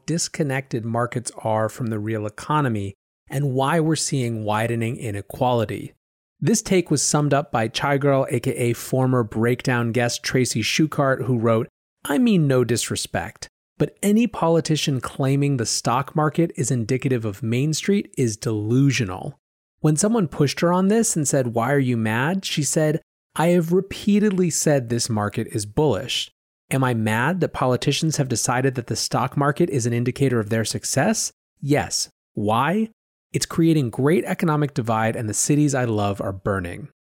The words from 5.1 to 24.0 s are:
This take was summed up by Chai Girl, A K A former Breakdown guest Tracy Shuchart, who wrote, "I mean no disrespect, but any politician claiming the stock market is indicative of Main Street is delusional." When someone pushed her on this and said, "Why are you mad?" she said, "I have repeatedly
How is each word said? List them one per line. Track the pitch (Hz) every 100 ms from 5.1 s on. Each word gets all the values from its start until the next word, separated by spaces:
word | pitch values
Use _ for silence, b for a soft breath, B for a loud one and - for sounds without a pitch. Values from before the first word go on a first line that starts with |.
| 101 - - 127 120 104 101 - - _ _ _ _
This | 147 220
take | - 185 180
was | 147
summed | - 151 147
up | 139 -
by | 120 113
Chai | - 143 143
Girl, | 143 135 135
A | 120
K | 131
A | 127 120
former | 117 - 131 131 127
Breakdown | 107 110 117 123 - 120 117
guest | 117 120 -
Tracy | - 131 120 123
Shuchart, | 104 - 156 - 135 127 120
who | 120
wrote, | 113 113 - _ _ _
"I | - 285
mean | 240 190 143
no | 127
disrespect, | 117 117 - 104 - 95 87 - - _ _ -
but | 147 -
any | 196 214 240
politician | - 165 165 160 151 - 131
claiming | - - 135 139 143 131
the |
stock | 110 - 135 123 139 156
market | 151 - 170 -
is | 117
indicative | 127 107 127 139 127
of | 110 98
Main | 113 120 151
Street | 151 - 202 - -
is | 120 104
delusional." | 120 107 107 123 139 117 98 92 - - _ _ _ _
When | 156 151
someone | 208 233 160
pushed | - 139 -
her | 170
on | 180 190
this | 226 220 165
and | 139
said, | 143 120
"Why | 117 120
are | 143
you | 127 117
mad?" | 110 113 143 196
she | - -
said, | 139 165 156 156 - _ _
"I | - 165
have | 180 165
repeatedly | 185 190 -